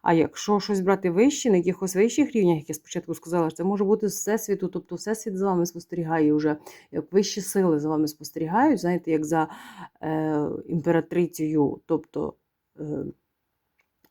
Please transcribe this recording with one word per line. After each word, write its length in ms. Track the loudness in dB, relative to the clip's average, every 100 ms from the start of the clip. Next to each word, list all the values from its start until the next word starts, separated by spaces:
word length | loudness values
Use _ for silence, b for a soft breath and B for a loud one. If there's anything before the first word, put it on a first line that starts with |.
А 100 | 4
якщо 480 | 4 2 -2 0 0
щось 200 | 0 0
брати 300 | 2 2 2
вище, 400 | 4 4 2 2
на 60 | 4
якихось 400 | 2 -2 -2 2
вищих 360 | 2 2 0
рівнях, 240 | 4 2 2
як 120 | -2
я 60 |
спочатку 400 | -12 _ -10 -8
сказала, 360 | -10 -2 0 0
це 140 | -2
може 200 | -2 0
бути 240 | 2 2 0
з 80 | -4
Всесвіту, 520 | -4 -4 -2 -4 -4
тобто 260 | -6 -10
Всесвіт 420 | -10 -6 -6 -6 -4
за 100 | 0
вами 200 | 0 -2
спостерігає 680 | -6 -10 -8 -2 2 4
вже, 220 | 4 0 -2 B B B
як 220 | -10 0
вищі 280 | 0 0 -4
сили 380 | -4 0 2 2
за 100 | 0
вами 200 | 0 -2
спостерігають, 720 | -4 -12 -8 -2 2 4 2
знаєте, 300 | 0 -2 0
як 140 | -2
за, 240 | 0 0 0 B B B -20 _
е, 460 | -4 -2 0 0 -2 -6 -6
імператрицею, 1120 | -2 2 0 2 -2 -2 -2 -2 2 2 0 _
тобто, 480 | -4 -2 -8 -8 _ _ _ _ -14
е, 240 | -8 -8 -8 -14 _ _ _ _ _ _ _ _ _